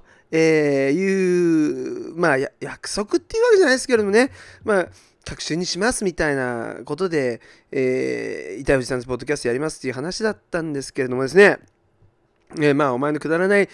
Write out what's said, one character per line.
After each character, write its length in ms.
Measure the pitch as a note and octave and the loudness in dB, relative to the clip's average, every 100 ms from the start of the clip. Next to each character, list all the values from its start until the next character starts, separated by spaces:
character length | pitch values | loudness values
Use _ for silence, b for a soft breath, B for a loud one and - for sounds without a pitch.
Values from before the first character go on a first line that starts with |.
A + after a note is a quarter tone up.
| - b b | -4 b b
え 580 | D#3+ D#3+ D#3 D3 C#3 C3+ | 2 4 4 2 2 2
ー、 60 | D#3 | 2
い 1120 | F#3+ G3 F#3 F3+ E3+ D#3+ D3+ C3 B2+ A#2+ - | 2 2 2 2 4 2 2 -2 -6 -8 -10
う、 60 | D#3+ | -2
ま 140 | E3+ | 0
あ、 80 | C3 | 0
や-、 120 | C3+ - | -2 -8
約 340 | C#3 - - | -12 -12 -10
束 260 | - G#3 F4 | -8 -2 -4
っ 20 | |
て 160 | - A4 | -2 0
い 40 | |
う 40 | |
わ 60 | B4 | 4
け 40 | G4+ | 6
じ 40 | |
ゃ 40 | D#4 | 4
な 40 | |
い 40 | C4 | 2
で 20 | |
す 80 | - | 0
け 60 | |
れ 60 | A#3 | 0
ど 60 | G3+ | 2
も 40 | |
ね、 220 | G#3 C4+ B B B | 2 2 B B B
ま 160 | - G3+ | -2 0
あ、 80 | E3+ - b b | -2 -8 b b
隔 200 | - - | -14 -12
週 120 | - | -6
に 120 | D#3 F3+ | -4 -4
し 120 | F3 | -2
ま 140 | A3 | -2
す 100 | - | -2
み 120 | G3 | -2
た 180 | E3 D#3 | -2 -2
い 20 | |
な 440 | C#3 B2+ A#2+ A2+ F#2+ | -2 -4 -6 -8 -10
こ 120 | B2+ D3 | -10 -6
と 120 | F#3 | -4
で、 340 | D#3+ B2+ A2+ b b b | -2 -2 -4 b b b
え 840 | C#3 B2+ C3 C3 B2 A2 F#2+ C#2+ G2+ | -2 0 0 -2 -4 -6 -8 -10 -8
ー、 40 | |
痛 100 | C#3+ | 0
い 40 | C3+ | 0
お 20 | |
じ 60 | A#2+ | 0
さ 100 | B2+ | -6
ん 40 | |
ズ 60 | B2 | -6
ポ 80 | |
ッ 20 | B2 | -8
ド 80 | B2+ | -6
キ 60 | |
ャ 40 | D3 | -4
ス 60 | |
ト 60 | B2 | -2
や 60 | |
り 60 | B2 | -2
ま 80 | D#3 | -4
す 100 | - | -8
っ 20 | |
て 40 | B2+ | -8
い 40 | |
う 40 | |
話 280 | B2 D#3 F3+ | -6 -8 -4
だ 80 | A3 | -4
っ 80 | G3+ _ | -6 _
た 120 | E3+ | -8
ん 100 | D#3+ | -6
で 80 | C#3 | -6
す 140 | C3 | -6
け 80 | - | -4
れ 60 | C3 | -4
ど 60 | |
も 80 | B2+ | -2
で 60 | C3+ | 2
す 80 | E3 | 8
ね、 220 | G3+ C#3+ _ _ _ _ _ _ _ _ _ C3+ | 8 6 _ _ _ _ _ _ _ _ _ -2
え 140 | D3 | 2
ー、 40 | |
ま 120 | C#3 C#3+ | 2 2
あ、 60 | |
お 40 | B2 | 0
前 140 | D3 | -2
の 80 | D3+ | -4
く 80 | D3 | -2
だ 80 | E3 | 0
ら 100 | F#3 | 2
な 140 | G3+ | 2
い、 80 | F#3 | 0